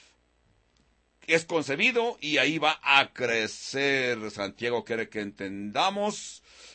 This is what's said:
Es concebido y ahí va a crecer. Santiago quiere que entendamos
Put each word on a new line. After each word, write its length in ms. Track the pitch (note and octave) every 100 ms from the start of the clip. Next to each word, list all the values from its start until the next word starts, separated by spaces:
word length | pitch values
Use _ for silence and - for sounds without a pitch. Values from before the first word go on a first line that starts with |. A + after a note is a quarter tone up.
| - _ _ _ _ _ _ _ _ _ _ _ -
Es 180 | D#3+ D#3+
concebido 720 | E3 C#3 C#3 A#3 A#3 A#3 -
y 160 | D3 D3
ahí 200 | C3 D3
va 220 | D3+ D#3
a 300 | - C#3 C3
crecer. 1160 | - B2 A2+ A2 - - C3+ C#3 C3+ B2+ A#2 G#2+
Santiago 540 | G2+ G2 - A#2 A#2+ A2
quiere 240 | A2+ G#2
que 100 | A2
entendamos 1200 | G2+ G2+ G2 G2 G2+ A#2+ F#3 G3+ G#3 - - - - - -